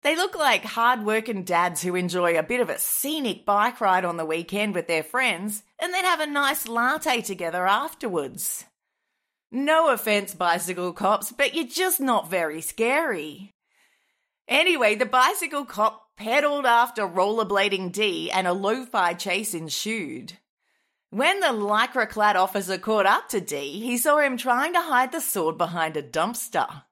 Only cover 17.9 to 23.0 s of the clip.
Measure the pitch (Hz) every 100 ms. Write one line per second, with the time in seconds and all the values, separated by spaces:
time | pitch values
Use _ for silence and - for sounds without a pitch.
17.9 | 190 214 165 165 185 185 185 196 247 247
18.9 | 226 175 175 196 185 214 170 160 - 208
19.9 | 226 160 127 110 - _ _ _ _ _
20.9 | _ _ 190 294 392 349 233 202 208 254
21.9 | 262 214 214 208 190 190 202 185 190 196
22.9 | 220